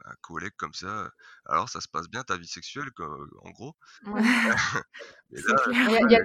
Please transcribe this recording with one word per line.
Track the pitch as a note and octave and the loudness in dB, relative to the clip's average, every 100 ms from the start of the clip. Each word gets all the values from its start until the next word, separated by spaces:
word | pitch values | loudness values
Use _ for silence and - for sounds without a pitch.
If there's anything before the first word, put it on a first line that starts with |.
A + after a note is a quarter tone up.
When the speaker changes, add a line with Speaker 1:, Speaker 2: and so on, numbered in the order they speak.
| - | -20
Speaker 1:
un | - | -18
collègue | - D#2+ F#2+ - | -10 -8 -10 -10
comme | D2+ | -10
ça, | - F#2 G#2+ F2+ | -10 -10 -10 -10
heu : « | _ - - - | _ -20 -20 -2
Alors | D#2+ A#2+ | -2 -2
ça | F2+ | -8
se | - | -8
passe | D#2+ E2+ | -8 -8
bien | A2+ | -10
ta | C3 F2+ | -6 -8
vie | E2+ | -8
sexuelle ? » | F2 - C#3 C#3 - | -14 -12 -10 -12 -10
quoi, | D#2 C#2+ D2 - | -12 -10 -14 -18
en | F2+ | -20
gros. | - C3 - | -16 -16 -16
<laughs> | _ - G#3 | _ -18 -8
Speaker 2:
Ouais. | G#3 A3+ A#3+ A3+ | 0 2 2 2
Speaker 3:
<laughs> | - - - - - - - _ | 0 -2 -4 -8 -18 -20 -20 _
Speaker 1:
Mais | - - | -4 2
Speaker 2:
C'est | |
Speaker 1:
là, | C3+ B2 | 4 4
heu, | |
Speaker 2:
clair. | A#3+ B3 | 4 4
Speaker 3:
Il | |
y | A3+ | 6
a, | |
il | A3+ | 8
y | |
a | A3+ | 6